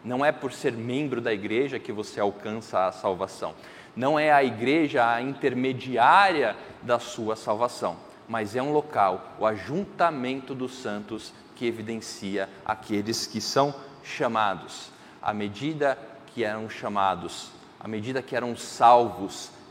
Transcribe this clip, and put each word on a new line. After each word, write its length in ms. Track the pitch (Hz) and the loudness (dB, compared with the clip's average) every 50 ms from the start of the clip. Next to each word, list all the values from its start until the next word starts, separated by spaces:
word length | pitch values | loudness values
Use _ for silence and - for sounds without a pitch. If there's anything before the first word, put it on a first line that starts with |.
| _ | _
Não 200 | 107 123 127 143 | -4 -2 2 2
é 80 | 151 | 2
por 220 | 147 147 - 131 127 | 2 2 -2 -8 -8
ser 180 | - - 143 | -2 -2 -2
membro 480 | 120 113 113 120 123 135 151 143 123 120 | -2 -2 -6 -4 -2 -2 -2 -2 -2 -2
da 140 | 117 120 113 | 0 0 -2
igreja 460 | 101 95 104 107 117 139 139 135 117 | -2 -2 -2 0 0 0 0 -2 -6
que 120 | - - | -6 -8
você 280 | 113 101 107 - - 117 | -8 -8 -8 -8 -4 0
alcança 680 | 104 104 98 - - 110 107 113 107 - - 98 92 | 0 0 0 -2 -8 -8 -8 -8 -8 -2 0 2 2
a 60 | 92 | 2
salvação. 600 | 92 - - 107 95 85 95 92 - - - 85 80 - - - - - - - - | 0 -2 -2 -2 0 0 -4 -6 -6 -8 -8 -8 -8 -10 -18 -20 -20 -20 -20 -14 -8
Não 240 | 107 123 139 156 151 | -2 0 2 2 2
é 120 | 151 151 | 4 6
a 120 | 147 143 143 | 6 6 6
igreja 680 | 127 113 110 117 127 143 165 160 143 139 135 120 117 | 4 2 0 2 2 4 4 2 2 2 2 4 4
a 120 | 117 117 | 2 0
intermediária 1300 | 123 135 139 135 - 135 123 123 127 131 131 120 110 131 127 113 117 139 160 185 202 196 180 151 131 110 98 - - - - - | 0 -4 -6 -2 -2 0 0 2 0 0 -2 -4 -6 -4 2 4 6 8 8 8 8 6 4 2 2 0 0 -4 -10 -16 -18 -16
da 180 | - 113 120 117 | -2 0 0 0
sua 360 | - - - - 113 107 110 | 0 -4 -8 -6 -4 -4 -4
salvação, 640 | 110 - - 107 104 120 123 - - - 95 85 80 - - - - - - | -4 -2 -2 0 0 0 -2 -2 -2 -4 -4 -4 -4 -12 -20 -20 -20 -12 -6
mas 280 | 113 113 110 101 101 | -4 -4 -4 -2 -2
é 60 | 123 | -2
um 100 | 127 143 | -2 2
local, 600 | 151 151 147 147 - 120 101 95 92 95 - - - - | 2 0 0 0 2 4 4 4 4 0 -6 -12 -8 0
o 60 | - | 0
ajuntamento 1080 | 110 110 104 92 95 135 180 202 - - - 175 170 160 139 123 127 131 135 131 - 143 | 0 0 0 -6 -4 -4 -4 -4 -6 -2 0 0 0 0 0 -4 -4 -4 -6 -6 -8 -8
dos 220 | 131 127 123 - | -6 -6 -8 -8
santos, 580 | - - 117 104 104 104 104 113 110 - - - - - - - | -8 -8 -6 -6 -6 -6 -8 -10 -10 -10 -14 -18 -20 -20 -20 -12
que 100 | - 127 | -4 -2
evidencia 840 | 120 113 113 110 110 113 113 110 - - - - 98 95 98 95 95 - - - | -2 -2 -2 -6 -6 -6 -8 -8 -10 -12 -8 -8 -4 -2 -2 -4 -4 -8 -12 -6
aqueles 600 | - 107 - - - 110 101 101 107 117 - - | -6 -6 -6 -4 -2 -2 -2 0 0 -2 -4 -4
que 140 | - - 110 | -4 -6 -6
são 340 | - - - - 139 147 143 - - - - - - | -4 0 2 2 2 2 2 -6 -14 -18 -20 -20 -14
chamados. 840 | - - - 147 123 113 110 110 101 95 85 80 - - - - - - - - - - - | -12 -6 -2 -2 0 2 2 2 2 0 -4 -8 -14 -14 -14 -16 -16 -20 -20 -20 -20 -20 -8
À 120 | - - 107 | -4 -4 -2
medida 640 | 107 104 104 104 104 127 151 160 151 143 139 131 - - - - - - - | -2 -2 -4 -4 -4 -4 -4 -2 0 0 0 0 0 -6 -18 -18 -20 -20 -14
que 160 | - - 113 | -4 -2 -2
eram 260 | 107 107 110 110 110 | -2 -2 -4 -6 -8
chamados, 800 | - - - 117 101 104 98 98 92 90 85 85 - - - - - - - - - - | -10 -6 -6 -2 0 2 4 4 2 0 -4 -8 -10 -10 -14 -16 -18 -20 -20 -20 -20 -16
à 80 | - 104 | -10 -8
medida 340 | 110 110 104 123 131 131 | -6 -6 -6 -4 -4 -4
que 140 | 127 - - | -4 -2 -4
eram 200 | 120 120 123 117 | -2 -2 -2 -4
salvos 960 | 113 - - - - 127 120 123 120 120 110 107 82 98 92 - - - - - - - - | -6 -8 -12 -2 8 10 10 10 10 8 6 0 -4 -8 -8 -8 -10 -14 -14 -16 -20 -20 -20